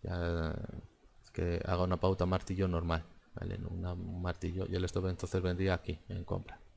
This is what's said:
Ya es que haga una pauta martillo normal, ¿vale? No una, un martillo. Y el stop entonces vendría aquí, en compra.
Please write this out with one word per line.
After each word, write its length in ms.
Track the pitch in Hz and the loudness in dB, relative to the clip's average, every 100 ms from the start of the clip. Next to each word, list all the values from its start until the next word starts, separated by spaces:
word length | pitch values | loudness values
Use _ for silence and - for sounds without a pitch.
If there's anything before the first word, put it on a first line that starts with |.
Ya 500 | 92 90 85 85 80 - - - - _ - - | -2 -2 0 0 0 -2 -6 -10 -14 _ -20 -20
es 80 | - | -10
que 300 | - 87 85 | -2 0 0
haga 200 | - 90 | 2 2
una 160 | 90 90 | 4 4
pauta 260 | 95 95 90 | 4 4 4
martillo 400 | 92 - 92 95 | 2 0 0 2
normal, 380 | 85 85 82 - - - | 2 2 0 -2 -18 -14
¿vale? 240 | - 90 92 | -8 -4 -4
No 100 | - | -4
una, 240 | 87 90 | -4 -4
un 280 | 90 90 90 | -4 -4 -2
martillo. 460 | 90 87 87 90 90 | -2 -2 -2 -2 0
Y 60 | |
el 100 | 90 | 0
stop 220 | 90 - 92 | 2 0 0
entonces 340 | 90 - 95 | -2 0 2
vendría 320 | 90 90 95 | 2 2 2
aquí, 260 | 90 - 80 - | 2 0 -8 -6
en 160 | 92 | -8
compra. 360 | 85 95 92 - - | -4 -4 -4 -16 -20